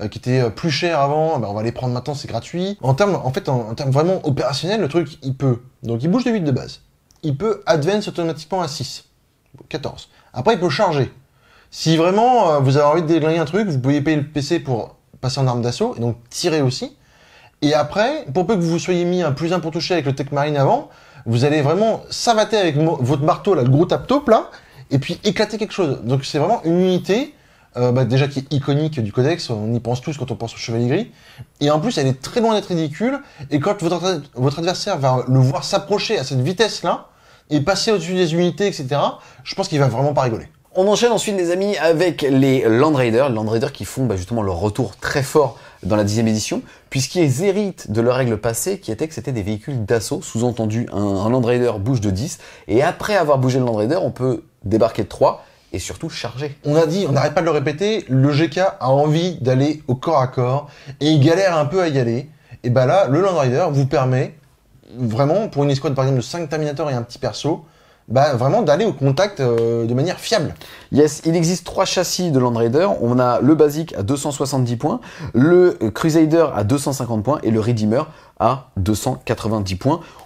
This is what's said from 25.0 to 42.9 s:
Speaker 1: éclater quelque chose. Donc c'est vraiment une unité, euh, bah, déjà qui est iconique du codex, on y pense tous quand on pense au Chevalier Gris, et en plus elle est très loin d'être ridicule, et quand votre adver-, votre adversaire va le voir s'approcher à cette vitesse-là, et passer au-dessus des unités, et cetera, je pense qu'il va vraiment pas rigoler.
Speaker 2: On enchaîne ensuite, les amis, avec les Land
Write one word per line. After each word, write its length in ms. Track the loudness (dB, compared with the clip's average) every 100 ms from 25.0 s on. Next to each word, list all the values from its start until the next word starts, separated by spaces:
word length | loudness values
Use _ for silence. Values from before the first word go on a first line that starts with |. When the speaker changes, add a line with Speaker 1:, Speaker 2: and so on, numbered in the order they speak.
| -2 -4
Speaker 1:
éclater 320 | -4 -2 -2 -4
quelque 160 | -6
chose. 300 | -2 -2 -2
Donc 240 | -2 -2 -2
c'est 120 | -2
vraiment 220 | 0 0
une 140 | 0 2
unité, 560 | 2 0 0 -2 -2 -10 _ _ _ -2
euh, 140 | 0
bah, 120 | 2
déjà 240 | 2 2 0
qui 120 | -2
est 120 | -4
iconique 480 | -4 0 0 0 -2
du 100 | -4
codex, 380 | 0 0 0 -4
on 240 | -6 -2
y 80 | -4
pense 220 | -2 -4
tous 160 | -4 -8
quand 120 | -6
on 60 | -8
pense 160 | -10
au 60 | -10
Chevalier 280 | -6 -2 0
Gris, 260 | 0 -4 -12 -20 -20 -18 -4
et 100 | 0
en 100 | 0
plus 160 | 0 0
elle 100 | 0
est 140 | -2
très 200 | -4 -2
loin 140 | 0
d'être 120 | 0 -2
ridicule, 540 | -2 -4 -2 -2 -4 -8 -18 -4
et 80 | -2
quand 240 | 0 0
votre 220 | -2 -2
adver-, 240 | -2 -4 -6
votre 240 | -2 -2 0
adversaire 400 | -2 -4 -4 0
va 260 | 0 0 2
le 120 | 4
voir 240 | 4 2
s'approcher 540 | -2 -2 0 -2 0 -2
à 60 |
cette 180 | -2 -2
vitesse-là, 640 | -2 0 -2 -2 -4 -4 -6 _ _ _ -2
et 140 | -2
passer 280 | 0 0 0
au-dessus 240 | 0 0
des 200 | 0 0
unités, 320 | 2 0 0 -2
et 60 |
cetera, 480 | -4 -4 -2 -2 -4 -16 -20
je 100 | -12
pense 140 | -6 -2
qu'il 100 | 2
va 100 | 2
vraiment 240 | 2 0
pas 100 | 0
rigoler. 240 | 0 -2 -8 _ _ 0
Speaker 2:
On 80 | 2
enchaîne 220 | 4 2
ensuite, 280 | 2 -2 -2
les 140 | 0
amis, 220 | 0 -2 0
avec 420 | 2 2 2 0
les 480 | 2 4 4 4 4
Land 240 | 4 4